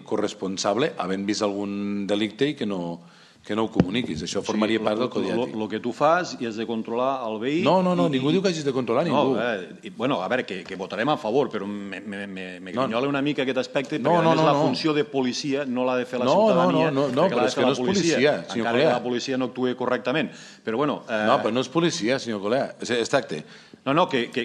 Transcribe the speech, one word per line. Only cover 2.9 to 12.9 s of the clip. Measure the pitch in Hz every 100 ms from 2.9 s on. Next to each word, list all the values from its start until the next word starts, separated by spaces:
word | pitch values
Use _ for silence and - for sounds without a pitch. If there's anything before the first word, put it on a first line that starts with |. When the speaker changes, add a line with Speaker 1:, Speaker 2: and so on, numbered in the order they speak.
| 85 - - - _
Speaker 1:
que | - 104
no | 110
ho |
comuniquis. | 101 90 110 117 80
Això | 85 101
Speaker 2:
Sí, | 95
Speaker 1:
formaria | 107 107 113
Speaker 2:
lo, | 110
Speaker 1:
part | 107
del | 123
Speaker 2:
lo, |
Speaker 1:
codi | 107 95
Speaker 2:
lo, | 117 131
Speaker 1:
ètic. | 110
Speaker 2:
lo | 107
que | 107
tu | 123 113
fas | 147 170 175 131
i | 120
has | 110
de | 110
controlar | 117 110 117 127 135 117
el | 107
veí | 120 156
Speaker 1:
No, | 156 185
no, | 180 180
no, | 170
Speaker 2:
i, |
Speaker 1:
ningú | 135 135
Speaker 2:
i | 175
Speaker 1:
diu |
que | 190
hagis | 160 143
de |
controlar | 131 120 120 165
Speaker 2:
No, | 135
Speaker 1:
ningú. | 131 117
Speaker 2:
eh, | 120 104 87 - 110
i, |
bueno, | 92 120 117
a | 92
veure, | 123 120
que, | 92
que | 85 90
votarem | 92 98 123
a | 151
favor, | 110 127 120
però | 107 98
me, | 101 101 92
me, | 104 101 101
me, | 95 92 90
me | 92
Speaker 1:
No. | 104
Speaker 2:
grinyola | 131